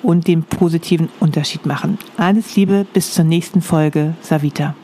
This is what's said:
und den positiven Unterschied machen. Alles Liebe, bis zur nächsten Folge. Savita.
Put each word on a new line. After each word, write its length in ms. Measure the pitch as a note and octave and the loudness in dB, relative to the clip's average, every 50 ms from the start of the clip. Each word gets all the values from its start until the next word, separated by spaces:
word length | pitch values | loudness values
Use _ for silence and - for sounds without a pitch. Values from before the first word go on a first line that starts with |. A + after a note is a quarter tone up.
und 260 | - B3 E3+ F3 E3 - | 2 2 2 2 2 2
den 140 | F3 E3 | 0 0
positiven 680 | D#3+ - - - F#3 E3+ D#3+ E3 E3 - F#3 E3 D#3+ D#3 - - | 0 -4 -2 0 0 0 0 -2 -2 0 0 0 0 -4 -2 -2
Unterschied 480 | - D#3+ C#3+ D#3 C#3+ - - - - D3+ | -2 0 0 0 -4 -4 -8 -6 -6 -6
machen. 320 | C#3 C#3 - E3+ - - - - - - | -4 -4 -4 -4 -4 -4 -8 -14 -6 -2
Alles 380 | E3+ F3+ G3 A3 G#3+ - - | 0 2 2 0 0 0 0
Liebe, 320 | - G3 F#3 G3 G3+ G3+ G3 | 2 2 4 2 0 0 0
bis 220 | - F#3+ E3+ - - | 0 -2 -2 0 0
zur 120 | - E3 | 2 2
nächsten 360 | D#3+ E3 E3+ E3 - - F#3 | 4 2 0 0 0 -2 -2
Folge. 540 | E3 - E3+ D#3+ D#3 D3+ D3 D#3 D3+ D#3 D#3+ - | 0 2 0 2 2 2 2 0 -2 -2 -4 -6
Savita. 520 | - - E3 D#3 D3 D3 C#3+ - D3 D#3 D3 - | -4 -2 -2 0 0 -2 -2 -2 -4 -4 -6 -8